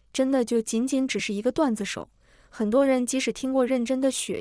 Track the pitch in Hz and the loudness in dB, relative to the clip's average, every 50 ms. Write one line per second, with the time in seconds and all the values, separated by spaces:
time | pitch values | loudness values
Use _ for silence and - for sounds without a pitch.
0 | _ _ - - 262 262 277 262 240 - 233 226 220 - - 226 247 262 285 262 | _ _ -2 0 2 2 2 2 2 2 0 0 0 0 -2 -2 0 0 0 0
1 | 269 254 - 202 - - 208 202 214 247 254 - 311 262 220 - 202 185 - - | 0 0 -2 -4 -4 -4 -4 -2 -2 -2 0 2 2 0 0 -2 -4 -6 -8 -10
2 | - - _ _ _ _ _ _ _ _ - - 220 208 220 269 277 269 262 254 | -12 -14 _ _ _ _ _ _ _ _ -6 -4 -2 2 4 4 4 4 4 2
3 | 247 233 262 262 - 233 214 - - 262 262 262 247 233 262 247 233 233 262 254 | 0 0 -2 -2 -2 -2 -4 -4 -4 0 0 2 2 2 2 0 0 0 0 0
4 | 269 269 254 - - - 185 - | 0 0 0 -2 -4 -6 -6 -8